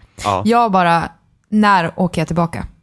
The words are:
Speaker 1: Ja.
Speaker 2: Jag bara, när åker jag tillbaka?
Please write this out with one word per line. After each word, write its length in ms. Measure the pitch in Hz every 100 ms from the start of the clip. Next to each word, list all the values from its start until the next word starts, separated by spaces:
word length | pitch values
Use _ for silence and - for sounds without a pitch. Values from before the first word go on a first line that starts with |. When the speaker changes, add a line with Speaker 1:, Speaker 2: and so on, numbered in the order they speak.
| _ -
Speaker 1:
Ja. 180 | 104 95 202
Speaker 2:
Jag 260 | 233 233
bara, 380 | 190 175 170 156 - _ _ _
när 420 | 214 208 190 165 -
åker 220 | 180 170
jag 60 | 156
tillbaka? 400 | 170 165 98 - _